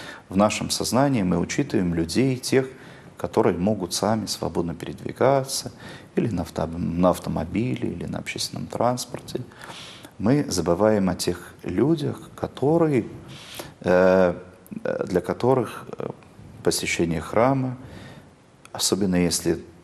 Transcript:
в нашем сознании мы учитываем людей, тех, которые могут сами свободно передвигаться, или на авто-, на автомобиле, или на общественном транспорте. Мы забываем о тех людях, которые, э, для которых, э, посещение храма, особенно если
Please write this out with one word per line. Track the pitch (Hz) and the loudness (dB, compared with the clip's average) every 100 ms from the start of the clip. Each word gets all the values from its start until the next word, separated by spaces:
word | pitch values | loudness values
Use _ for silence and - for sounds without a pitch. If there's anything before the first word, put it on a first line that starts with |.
| - - - | -14 -16 -2
в | 95 | 4
нашем | 107 - 90 | 4 2 -4
сознании | - - 117 143 123 | -4 0 2 4 2
мы | 90 87 | 2 2
учитываем | 87 - - 110 87 82 | 0 -2 0 0 0 0
людей, | 80 104 135 123 | 0 2 2 0
тех, | - 127 131 - - - - - | 2 2 2 -6 -20 -20 -20 -10
которые | - - 113 85 | -2 2 2 4
могут | 98 104 90 - | 0 0 -2 -2
сами | 101 113 98 | 0 0 -2
свободно | - - 87 85 78 | -4 -4 -2 -4 -6
передвигаться, | - 78 - - 127 139 131 - - - - - - 190 | -10 -10 -8 0 2 2 0 -6 -8 -12 -18 -18 -8 -2
или | 131 | -2
на | 85 | -2
авто-, | 80 - 82 | -4 -4 -4
на | 82 90 85 90 | -4 -2 4 4
автомобиле, | 85 - 82 85 101 123 123 - | 4 -2 -4 -2 -2 -2 -2 -4
или | 85 - | -6 -6
на | - | -8
общественном | - - - - - | -8 -6 -6 -8 -6
транспорте. | - 120 123 - - - 127 120 - - - - - - - | -2 0 -2 -6 -12 -10 -10 -10 -16 -18 -16 -16 -18 -18 -2
Мы | 101 143 113 | 2 2 0
забываем | 92 85 85 107 107 92 | 0 2 4 4 4 2
о | 90 | 0
тех | - 87 - - | -2 -4 -8 -12
людях, | - 90 139 160 135 - - - | -4 2 2 2 -2 -6 -12 -10
которые, | 139 - 139 165 160 127 98 - - - - - - - | -8 -2 2 4 4 2 0 -8 -16 -18 -16 -16 -16 -4
э, | - 90 92 92 90 87 - - - - - - - | 4 6 8 8 6 2 -8 -20 -14 -6 -4 -2 0
для | 87 | 0
которых, | - 85 120 131 101 - - - | 0 0 2 2 0 -6 -14 -10
э, | - - - - - - | -10 -10 -18 -20 -20 -4
посещение | 87 - 87 - 85 80 | 0 0 0 0 0 -2
храма, | - 104 127 135 127 123 - - - - - - _ _ - | 0 2 4 2 -2 -6 -12 -16 -18 -20 -20 -20 _ _ -14
особенно | - - 95 98 90 | -4 0 2 2 4
если | 87 - 82 76 - - | 2 2 0 -2 -4 -20